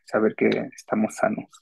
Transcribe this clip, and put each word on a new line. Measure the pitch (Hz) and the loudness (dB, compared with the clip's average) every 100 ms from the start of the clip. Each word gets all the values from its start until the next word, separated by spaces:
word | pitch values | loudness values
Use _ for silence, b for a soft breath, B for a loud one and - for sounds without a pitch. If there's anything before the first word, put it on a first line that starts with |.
saber | - 110 107 | -4 0 2
que | - 110 117 120 | 2 2 2 -4
estamos | - - 110 110 | -10 -6 -2 -2
sanos. | - 110 107 - - | 0 -2 -2 -10 -18